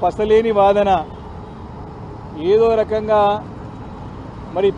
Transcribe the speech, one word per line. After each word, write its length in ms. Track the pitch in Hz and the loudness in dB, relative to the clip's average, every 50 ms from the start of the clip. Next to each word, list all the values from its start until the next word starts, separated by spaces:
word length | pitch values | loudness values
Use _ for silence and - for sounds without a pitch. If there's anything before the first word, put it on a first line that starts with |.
పసలేని 500 | 190 175 - - 214 214 214 220 226 226 214 | 0 -2 0 0 2 4 4 4 4 4 4
వాదన, 340 | 202 196 196 202 208 202 196 190 165 151 - - - - - - - - - - - - - - - - - - - - - - - - - - 151 156 180 208 | 6 6 6 6 4 4 4 2 2 0 -4 -12 -14 -14 -14 -14 -14 -14 -14 -14 -16 -16 -14 -14 -14 -14 -14 -14 -14 -14 -14 -14 -14 -14 -14 -10 -4 0 2 4
ఏదో 140 | 220 226 226 226 220 | 6 6 4 4 2
రకంగా 380 | 214 208 214 220 214 214 214 208 202 202 208 214 - - - - - - - - - - - - - - - - - - - - - - - | 2 0 0 -2 0 2 4 4 4 4 2 0 -4 -10 -14 -14 -14 -14 -14 -14 -14 -14 -14 -14 -14 -14 -14 -14 -14 -14 -14 -14 -12 -6 -2
మరి 140 | 175 196 202 190 | 2 2 2 0